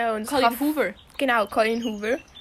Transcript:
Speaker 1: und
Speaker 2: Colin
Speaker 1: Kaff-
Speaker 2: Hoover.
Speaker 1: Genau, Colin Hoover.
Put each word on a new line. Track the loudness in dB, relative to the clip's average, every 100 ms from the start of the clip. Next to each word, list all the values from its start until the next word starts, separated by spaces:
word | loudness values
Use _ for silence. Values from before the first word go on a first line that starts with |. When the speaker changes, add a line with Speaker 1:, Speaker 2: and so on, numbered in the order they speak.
| -2
Speaker 1:
und | -2 -2
Speaker 2:
Colin | 2
Speaker 1:
Kaff- | 2 2
Speaker 2:
Hoover. | -2 0 -2 -4 -14 -4
Speaker 1:
Genau, | 0 2 2
Colin | 2 2 0
Hoover. | -4 -4 -2 -4 -6 -20